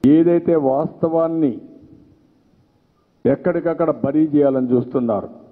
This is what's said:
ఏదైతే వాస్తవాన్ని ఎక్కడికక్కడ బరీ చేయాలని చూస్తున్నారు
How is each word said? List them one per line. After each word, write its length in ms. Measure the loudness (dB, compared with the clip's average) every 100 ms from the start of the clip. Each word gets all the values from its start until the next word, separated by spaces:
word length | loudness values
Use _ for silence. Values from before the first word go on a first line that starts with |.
| 6 4
ఏదైతే 400 | 4 2 0 0 0
వాస్తవాన్ని 800 | -2 -4 -4 -2 0 -2 0 -2 -4 -16 -20 -20 -20 _ _ _ _ _ _ _ _ _ _ _ _ -2
ఎక్కడికక్కడ 580 | -2 -2 -4 -4 -2 -2 -2
బరీ 200 | -2 0 2
చేయాలని 360 | 2 2 0 0
చూస్తున్నారు 560 | 0 0 -4 -2 -4 -6 -18 -20